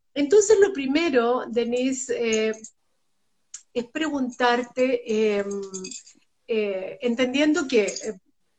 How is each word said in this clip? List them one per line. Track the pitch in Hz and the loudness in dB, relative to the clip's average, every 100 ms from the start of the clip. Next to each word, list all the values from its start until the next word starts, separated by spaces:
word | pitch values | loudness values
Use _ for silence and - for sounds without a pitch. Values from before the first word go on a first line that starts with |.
| _ 277 | _ -4
entonces, | 285 415 415 403 | 4 6 6 6
lo | 403 | 4
primero, | 277 262 294 339 254 233 247 240 | 2 -2 0 2 2 2 0 -2
Denise, | 233 226 247 262 262 - 240 233 220 220 | -4 -2 -2 -2 -4 -4 -4 -2 0 -2
eh, | 220 220 _ _ _ _ _ _ _ _ - _ | -4 -12 _ _ _ _ _ _ _ _ -20 _
es | 247 240 | -10 -8
preguntarte, | 311 311 285 247 - 247 240 247 - 254 240 - | -6 -4 -2 -4 0 0 2 -2 -2 0 0 -2
eh, | 214 220 202 202 202 196 190 185 - - _ _ _ - | 0 0 0 -2 -6 -8 -10 -12 -16 -20 _ _ _ -6
eh, | 220 208 190 - - | -4 -2 -4 -8 -6
entendiendo | 247 233 254 269 302 302 269 | -4 0 0 2 2 2 2
que, | 240 196 | 2 0
eh, | - 220 190 _ _ _ | -2 -10 -12 _ _ _